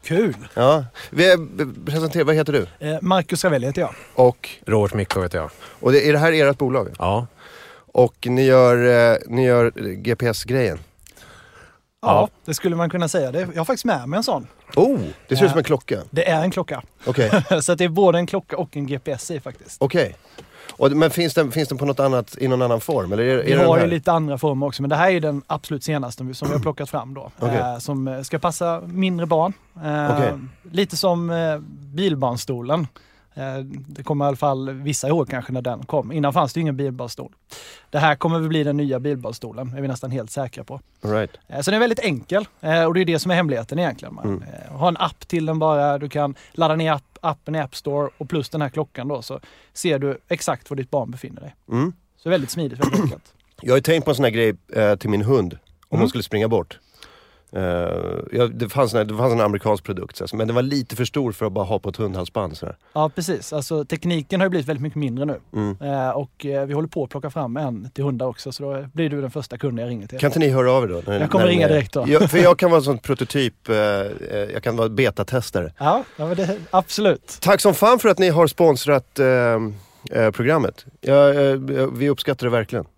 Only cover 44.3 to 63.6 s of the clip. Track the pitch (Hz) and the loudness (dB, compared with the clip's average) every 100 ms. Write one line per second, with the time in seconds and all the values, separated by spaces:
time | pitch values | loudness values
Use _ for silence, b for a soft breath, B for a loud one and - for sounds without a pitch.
44.3 | 98 - - - 143 170 170 170 - - | -6 -8 -18 -16 -2 -2 0 -4 -6 -6
45.3 | 175 160 160 156 151 143 143 143 147 143 | -4 -2 0 2 2 2 0 -4 -4 -4
46.3 | 139 b - 165 156 160 147 _ - 170 | -4 b -2 0 2 0 -2 _ -6 -6
47.3 | 151 - 156 139 - - 143 143 _ 139 | -6 -6 -6 -6 -8 -4 -4 -4 _ -6
48.3 | 160 135 156 143 156 151 - 127 139 117 | -6 -4 -6 -4 -4 -8 -8 -8 -8 -10
49.3 | 135 b b b - 175 143 139 131 _ | -14 b b b -6 -2 0 -2 -4 _
50.3 | 175 - 139 - 139 127 143 120 127 - | -6 -4 -6 -6 -10 -4 -4 -4 -10 -14
51.3 | - 147 _ - 117 160 180 _ _ 160 | -16 -20 _ -6 -2 -2 -6 _ _ -2
52.3 | 180 131 170 147 120 - 190 160 - _ | -2 -2 -6 -6 -2 0 2 0 -4 _
53.3 | _ _ _ - 131 135 165 151 127 131 | _ _ _ 2 2 4 2 2 2 2
54.3 | 113 113 98 _ - 104 101 107 104 104 | 2 0 0 _ 0 2 2 0 0 2
55.3 | 135 90 - _ _ _ - - 127 101 | 0 0 -6 _ _ _ 0 0 0 -4
56.3 | 107 110 110 85 - b b b b b | -2 0 0 -2 -12 b b b b b
57.3 | b b 92 92 87 85 85 - - - | b b -6 -2 -2 -2 -4 -6 -8 -6
58.3 | 117 120 117 113 131 127 113 107 107 127 | -2 -2 -2 -6 0 0 2 -2 0 0
59.3 | 117 107 101 110 104 - 95 92 - 90 | 2 2 0 0 -2 -2 -8 -10 -12 -10
60.3 | 107 110 117 127 143 127 110 123 151 127 | -4 -2 0 0 -4 -6 -6 -4 -2 -4
61.3 | 101 110 98 92 104 101 - 107 92 87 | -4 -4 -4 -2 -4 -4 -6 -6 -4 -6
62.3 | - 92 76 - - _ 151 156 170 170 | -6 -6 -8 -14 -14 _ -2 -2 -2 -6
63.3 | 147 - 151 | -6 -6 -8